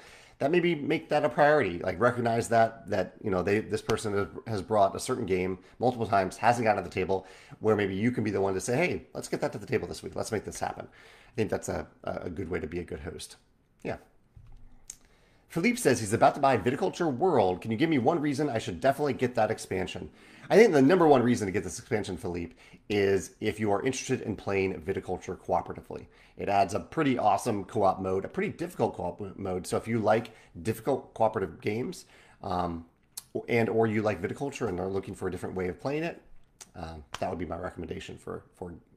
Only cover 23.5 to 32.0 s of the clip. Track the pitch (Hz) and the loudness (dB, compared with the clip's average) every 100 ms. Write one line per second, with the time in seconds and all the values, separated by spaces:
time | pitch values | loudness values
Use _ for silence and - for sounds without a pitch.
23.5 | 104 107 98 131 127 - 127 - 95 - | -2 0 2 0 -2 -4 -4 -4 -6 -2
24.5 | 98 95 90 76 95 92 90 - 90 - | 0 0 -2 -4 -4 -4 -8 -8 -8 -2
25.5 | 87 - 85 - 80 - _ _ - 90 | -2 -2 -12 -12 -14 -16 _ _ -8 0
26.5 | 101 95 104 80 - 135 123 107 98 127 | 2 2 0 -4 0 2 4 4 2 0
27.5 | 104 92 110 98 87 95 95 95 - 196 | -2 -2 2 2 2 0 0 -2 -4 -4
28.5 | - 175 - 110 - 87 - 98 87 95 | -4 -8 0 0 0 -6 -6 -10 -8 -4
29.5 | 92 - 107 113 117 104 110 117 - - | -4 -2 -4 -2 0 4 2 0 -16 -20
30.5 | - 82 113 - 131 - - 110 110 92 | -8 -6 -4 -2 -2 -4 0 0 2 -4
31.5 | - 110 107 175 175 | -4 -4 -4 -6 -10